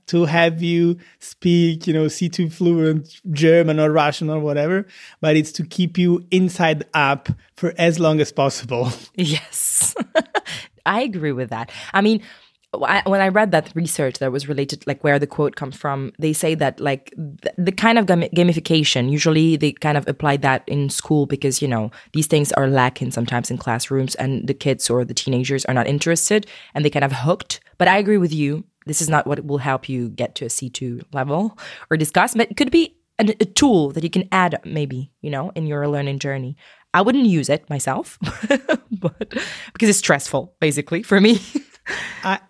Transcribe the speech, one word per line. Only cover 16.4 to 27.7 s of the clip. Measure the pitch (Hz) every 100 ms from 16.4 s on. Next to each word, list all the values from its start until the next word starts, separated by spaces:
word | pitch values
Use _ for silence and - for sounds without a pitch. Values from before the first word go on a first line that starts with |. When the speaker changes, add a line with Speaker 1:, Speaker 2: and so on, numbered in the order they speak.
| 160 156
Speaker 2:
that, | 139 -
like, | 143 135 - -
the, | 147 151 - -
the | 170
kind | - 226 226
of | 190
gami-, | 170 156
gamification, | 170 175 160 - 160 147 131 127
usually | 147 160 156 165 151
they | 151
kind | - 151 147
of | -
apply | 135 151 139
that | 135 131 -
in | 143 139
school | - - 151 139
because, | 139 139 123
you | 139
know, | 117 107 - -
these | 151 156
things | 156 143
are | - 135
lacking | 135 123 - 127
sometimes | 120 120 120 -
in | 127
classrooms | 131 117 - 135 131 -
and | 131 131 139
the | 139
kids | 139 131 -
or | 123 120
the |
teenagers | 120 139 127 127 135 -
are | 127
not | 117
interested | 143 - 165 - 208 - - -
and | 151
they | 147
kind | 143 139
of |
hooked. | 127 143 190 - - _